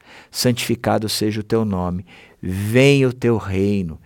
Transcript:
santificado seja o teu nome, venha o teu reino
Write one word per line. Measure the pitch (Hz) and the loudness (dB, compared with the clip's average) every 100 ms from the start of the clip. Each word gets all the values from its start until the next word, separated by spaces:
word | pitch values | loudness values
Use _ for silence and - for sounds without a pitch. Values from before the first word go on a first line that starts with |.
| - - - | -20 -20 -14
santificado | - 123 120 - 117 110 107 107 | -2 0 0 -2 -2 0 0 0
seja | - 107 110 | -2 -2 -2
o | |
teu | 104 113 | -2 0
nome, | 110 95 90 90 92 - - _ | 0 -2 -2 -4 -8 -18 -20 _
venha | 92 95 104 120 135 139 131 | -6 -4 0 4 4 4 2
o | |
teu | 123 120 113 | 0 0 0
reino | 98 92 101 101 87 78 | -2 0 0 0 -4 -8